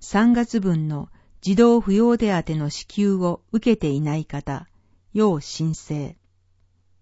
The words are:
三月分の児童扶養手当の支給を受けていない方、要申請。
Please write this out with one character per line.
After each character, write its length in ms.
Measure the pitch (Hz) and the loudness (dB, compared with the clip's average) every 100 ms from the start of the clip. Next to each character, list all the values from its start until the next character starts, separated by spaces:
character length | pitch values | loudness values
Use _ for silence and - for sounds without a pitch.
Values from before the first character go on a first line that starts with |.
三 320 | - 202 233 | -4 2 4
月 260 | 240 233 226 | 2 0 -2
分 300 | 190 165 156 | 0 -2 -2
の 220 | 147 - - _ - | -6 -10 -18 _ -8
児 120 | 185 | 0
童 240 | 196 240 233 | 4 6 4
扶 140 | 208 | 2
養 240 | 202 233 233 | 2 4 2
手 240 | 214 180 | 0 -2
当 140 | - 156 | -2 -4
の 140 | 147 | -4
支 160 | - - | -8 -10
給 280 | - 202 | -2 0
を 280 | 190 180 175 _ | 2 -2 -4 _
受 240 | 226 240 214 | -2 0 0
け 0 | |
て 100 | 151 | 0
い 120 | 139 | -2
な 160 | 151 156 | -2 -4
い 80 | |
方、 440 | 151 143 - 139 170 _ _ _ _ | -6 -10 -8 -10 -12 _ _ _ _
要 260 | 208 214 156 | 0 0 0
申 340 | - - 160 | -6 -6 -4
請。 420 | 156 - 151 139 165 _ _ _ _ _ _ _ _ | -6 -8 -10 -10 -14 _ _ _ _ _ _ _ _